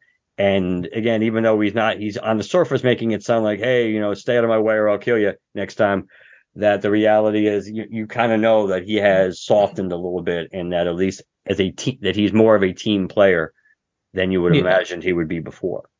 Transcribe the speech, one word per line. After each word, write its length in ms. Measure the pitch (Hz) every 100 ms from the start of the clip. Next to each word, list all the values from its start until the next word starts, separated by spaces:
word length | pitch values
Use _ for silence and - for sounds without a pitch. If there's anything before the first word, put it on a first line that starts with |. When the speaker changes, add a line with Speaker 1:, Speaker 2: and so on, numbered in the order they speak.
| _ _ _ -
Speaker 1:
And 480 | 101 98 92 90 87
again, 320 | 113 113 110
even 200 | 113 113
though 160 | 113 110
he's 160 | 104 113
not, 220 | 110 92
he's 200 | 107 107
on 200 | 110 110
the 60 |
surface 400 | - 180 156 131
making 280 | 127 117 113
it 120 | 104
sound 200 | - 113
like, 160 | 107 101
"Hey, 320 | 120 123 113
you 80 | 107
know, 140 | 104 101
stay 220 | - 120
out 60 |
of 60 | 113
my 100 | 110
way 160 | 110 107
or 140 | 104
I'll 80 | 101
kill 200 | 120 117
you 160 | 101 - _
next 220 | 104 95 -
time," 320 | 101 98 - _ - - _ -
that 260 | 104 98
the 80 | 104
reality 580 | 107 107 107 107 107 107
is 220 | 104 95
you, 160 | 110 -
you 180 | 113 107
kinda 300 | 120 117 110
know 300 | 113 110 98
that 160 | 92
he 120 | 95 107
has 440 | 101 95 92 85
softened 480 | - 107 101 87 92
a 40 | 87
little 280 | 90 90
bit, 260 | 85 87 80
and 220 | 95 87
that 140 | 87 87
at 80 | 85
least 260 | 95 - - _ -
as 140 | 98
a 100 | 92
te-, 280 | - - -
that 140 | 98 98
he's 180 | 104
more 220 | 110 110 107
of 80 |
a 100 | 92
team 340 | 85 110 101 90
player 460 | 107 98 87 76 _ _ _ _ _ _
than 180 | 98 92
you 100 | 92
would 140 | 87 82
have 100 | 90
Speaker 2:
Yeah. 60 |
Speaker 1:
imagined 320 | 92 90 87
he 100 | 87
would 140 | 85 80
be 120 | 85
before. 480 | 67 - 90 - - _